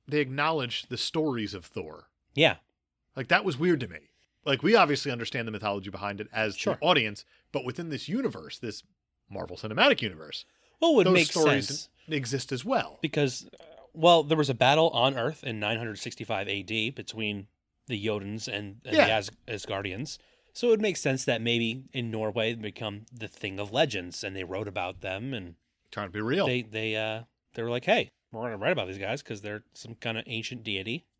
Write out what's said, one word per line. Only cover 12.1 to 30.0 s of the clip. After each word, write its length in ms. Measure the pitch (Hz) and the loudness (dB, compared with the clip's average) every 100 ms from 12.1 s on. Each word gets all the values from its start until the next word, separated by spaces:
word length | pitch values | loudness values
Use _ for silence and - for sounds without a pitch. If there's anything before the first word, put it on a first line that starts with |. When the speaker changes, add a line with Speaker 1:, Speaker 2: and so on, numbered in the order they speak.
| 151 120 131 - | -4 -2 -4 -4
Speaker 1:
as 140 | 127 185 | -6 -2
well. 340 | 247 78 - | -2 -2 -6
Speaker 2:
Because, 460 | 143 151 139 - - - | -4 0 0 0 -10 -20
uh, 40 | - - - | -20 -20 -18
well, 300 | 160 170 170 | 6 8 8
there 140 | 147 156 | 6 4
was 120 | 135 | 4
a 40 | 120 | 4
battle 340 | 127 151 165 | 6 8 6
on 280 | 120 131 135 | 6 2 2
Earth 260 | 123 156 | -2 -2
in 160 | 131 107 | -8 -4
nine 180 | 104 113 | -2 -2
hundred 220 | 117 101 | -4 -6
sixty-five 480 | 120 - 110 101 101 | -10 -10 -4 -4 -2
A 140 | 101 | -6
D 260 | 92 110 110 | -4 -2 -2
between 580 | - - 110 107 101 101 _ _ _ - | -6 -12 -6 -4 -4 -8 _ _ _ -8
the 160 | 107 | -4
Jotuns 440 | 107 104 98 107 120 | -2 -2 -4 -8 -6
and, 340 | 104 101 110 - | -8 -8 -12 0
and 100 | 311 | 2
Speaker 1:
Yeah. 100 | 107 | 4
Speaker 2:
the 60 | |
As-, 180 | 110 101 - - | 2 -2 -12 -10
Asgardians. 680 | 107 - 98 101 95 151 - _ _ _ | -10 -6 -6 -4 -6 -8 -10 _ _ _
So 160 | - 240 | 0 4
it 40 | |
would 100 | 220 | 4
make 160 | 214 160 | 4 0
sense 280 | 143 131 - | 0 0 0
that 160 | 117 | 0
maybe 420 | 117 120 113 131 131 | 2 2 2 -4 -8
in 160 | 135 117 | -6 -4
Norway 420 | 110 107 113 113 | -2 -2 0 -2
they 80 | 117 | -2
become 440 | 107 - 110 101 110 | -8 -8 -8 -8 -14
the 140 | 120 107 | -14 -14
thing 320 | - 101 98 | -10 -8 -6
of 120 | 101 | -2
legends, 520 | 127 151 101 90 - | 2 2 0 -8 -8
and 120 | 101 95 | -8 -8
they 80 | |
wrote 240 | 87 95 104 | -6 -6 -6
about 340 | 95 90 - | -6 -6 -8
them, 320 | 98 95 131 | -8 -8 -6
and 220 | 120 90 85 _ _ _ | -8 -10 -16 _ _ _
Speaker 1:
Trying 160 | 107 98 | -10 -6
to 60 | |
be 80 | 104 | -4
real. 260 | 110 175 160 | -2 0 2
Speaker 2:
they, 160 | 127 | 0
they, 320 | 107 110 110 110 | -4 -6 -4 -2
uh, 280 | 110 110 117 _ _ | -4 -6 -10 _ _
they 80 | - | -6
were 80 | 117 | -4
like, 160 | 123 175 | -2 2
"Hey, 240 | 226 - _ _ | 0 0 _ _
we're 100 | 113 | -8
gonna 140 | 120 101 | -6 -2
write 140 | 123 | 0
about 160 | 151 92 | 0 -2
these 100 | 98 | -6
guys 240 | 98 139 | -6 -6
'cause 200 | - 104 | -6 -10
they're 220 | 104 107 _ | -8 -10 _
some 200 | - 117 | -18 -16
kinda 280 | 117 | -8